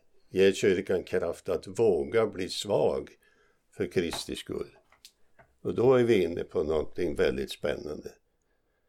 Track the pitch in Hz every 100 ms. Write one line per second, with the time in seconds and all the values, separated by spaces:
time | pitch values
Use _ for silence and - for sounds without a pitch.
0 | _ _ _ 92 98 95 104 92 95 90
1 | - 87 85 80 - 82 101 92 113 82
2 | 69 113 107 92 90 - 98 123 117 67
3 | - - _ _ _ _ _ - 92 95
4 | 82 - - 67 - - - _ _ _
5 | - _ _ _ _ _ - 90 120 127
6 | 117 104 82 90 - 95 76 78 73 -
7 | 85 71 80 65 65 - 78 - 76 -
8 | - - _ _ _ _ _ _